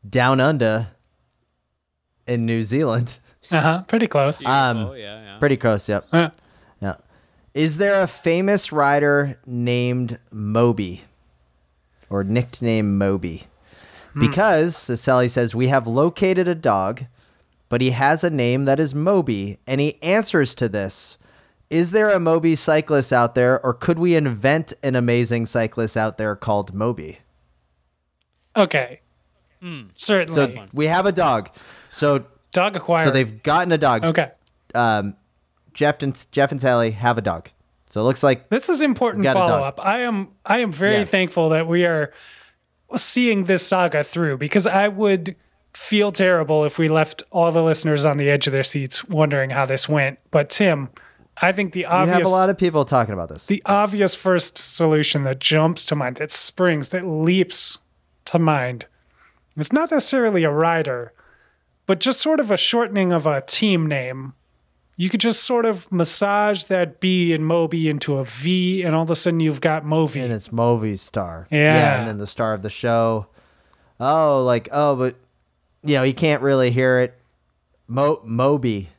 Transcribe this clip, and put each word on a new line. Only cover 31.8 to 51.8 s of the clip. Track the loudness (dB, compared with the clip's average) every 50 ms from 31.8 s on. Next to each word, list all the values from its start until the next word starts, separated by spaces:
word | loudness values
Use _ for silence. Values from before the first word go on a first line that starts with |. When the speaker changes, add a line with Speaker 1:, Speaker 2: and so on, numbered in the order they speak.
| -20 _
Speaker 1:
So | -8 -2 0 0 0 0 -4 -8 _ _ _ _
Speaker 2:
Dog | -2 0 0 0 -2
acquired. | -6 -2 0 0 2 2
Speaker 1:
so | 2
they've | 2 0 -2 -2 -6 -8
gotten | -2 0 0 2 2 2
a | 0 2
dog. | 2 2 2 2 0
Speaker 2:
Okay. | 0 0 0 -2 -2 -8 _ _ _ _ _ _ _ -2
Speaker 1:
Um, | 0 0 2 0 0 -2 -6 -10 _ _ _ _ _ _ _ _ _ _ _ _
Jeff | 0 0 0 0 0 -4
and, | -6 -6 -8 -16 _
Jeff | 0 0 0 0
and | 0 -2
Sally | 0 2 2 2 2 0
have | -2 0 0 0 0
a | 0
dog. | -2 -4 -6 -6 -10 -18 _ _ _ _ _ _ _ _
So | -6 0
it | 0
looks | 0 0 2
like | 2 2 2 0 -2 _
Speaker 2:
This | -4 -2 0 0
is | 0 0 2
important | 0 0 0 -2 -2 0 0
Speaker 1:
we | 0
got | 2 2
a | 2
dog. | 2 2
Speaker 2:
follow-up. | 2 0 -2 -4 -8 -4 -2
I | -2 -2 -2
am, | -2 -4 -4 -6 -6 -8 _ _ _
I | -2 0 0
am | 0 -2
very | -2 -2 0 0 2
Speaker 1:
Yes. | 0 0 0
Speaker 2:
thankful | 0 0 0 0 0 0 2 2
that | 2 0 0
we | 0 0 2 2
are | 2 0 0 -2 -4 -8 -20 -20 -20 -20 -20 -20 _ _ _ _ _ _ _ _ _ -2
seeing | 0 0 2 2 2 2 2 2 0 0
this | 0 0 0 0
saga | 0 2 2 0 0 0 -2 -4
through, | -4 -4 -4 -2 -2 -2
because | -4 -6 0 0 2 2
I | 4 2 2 2 2
would | 0 0 2 2 2 0 -2 -6 -10 _ _ _ _ _ _ _ _
feel | -14 -6 0 2 2 2 2
terrible | 2 2 2 4 4 2 2 2 2 2 2
if | 0 0
we | 0 0
left | 2 4 2 2 0 -2 -14 -14 _
all | 0 2 2 4
the | 4 2 2
listeners | 2 2 2 0 0 0 2 2
on | 2 0
the | 2 2 2
edge | 2 2 0
of | 0 0
their | 0 -2
seats | -2 -2 -4 -4 -4 -6 -8 -6 -4
wondering | 0 2 2 2 2 -2 -2 -2
how | -2 -2 0
this | 0 0 -2 0 0
went. | 0 0 0 0 -2 _ _ _
But | 0 0 0 2
Tim, | 0 2 2 2 2 0 -4 -10 _ -20 -20 -20 _ _ _ _ _ -2
I | 0 0
think | 0 0 -4 -4 -4
the |
Speaker 1:
You | -6